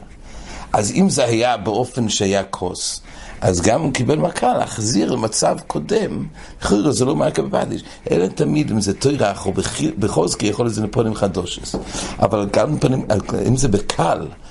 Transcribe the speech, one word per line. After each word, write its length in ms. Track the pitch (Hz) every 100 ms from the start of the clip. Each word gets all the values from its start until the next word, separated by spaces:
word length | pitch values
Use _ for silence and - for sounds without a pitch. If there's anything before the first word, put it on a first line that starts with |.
| - - - - - - -
אז 180 | 110 101
אם 180 | - 190
זה 160 | 143 120
היה 320 | 113 123 113
באופן 520 | 98 104 123 - 110
שהיה 340 | - 98 98
כוס, 580 | 95 - 92 - - - - - - -
אז 200 | - 87
גם 200 | 92 131
הוא 120 | 156
קיבל 220 | 127 120 151
מכה, 380 | 165 - 247
להחזיר 580 | 247 - - 107 135 214
למצב 460 | 127 110 - 165 165 -
קודם, 580 | - 151 220 185 107 - - - -
לכאורה 300 | - - 147
זה 140 | 107 127
לא 100 | 147
מכה 260 | 139 -
בפטיש, 420 | 135 - - 92 - - -
אלא 160 | 147 190
תמיד 440 | - 147 151 135
אם 100 | 107
זה 120 | 98
תורה 400 | 95 135 143 101 98 98
או 80 |
בח-, 280 | 95 92 - 151 -
בחוזקה, 480 | 104 - 175 - 104
יכול 180 | 101 120
להיות 100 | 107
זה 120 | 107
פנים 280 | 117 110 104
חדושת. 640 | 101 90 90 - - 95 - - - -
אבל 300 | 95 107 101
גם 240 | 104 120 143
פנים, 280 | 123 131 - 101 - - 101
אם 100 | 131
זה 100 | -
בקל, 600 | 196 - - 170 - 78 - -